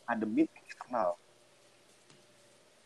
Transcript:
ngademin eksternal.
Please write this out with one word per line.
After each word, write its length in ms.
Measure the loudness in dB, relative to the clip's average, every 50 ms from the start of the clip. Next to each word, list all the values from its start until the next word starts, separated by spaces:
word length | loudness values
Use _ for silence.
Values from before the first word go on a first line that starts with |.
| -4 -4
ngademin 400 | -2 -2 0 0 2 2 2 2 0 -10 -20
eksternal. 560 | -20 -18 -18 -12 -6 -2 0 0 0 -2 -4 -10 -20 -20 -20 -20 -20 -20 -20 -20 -20 -20 -20 -20 -20 -20 -20 -20 -20 -20 -20 -20 -20 -20 -20 -20 -20 -20 -20 -20 -20 -20 -20 -20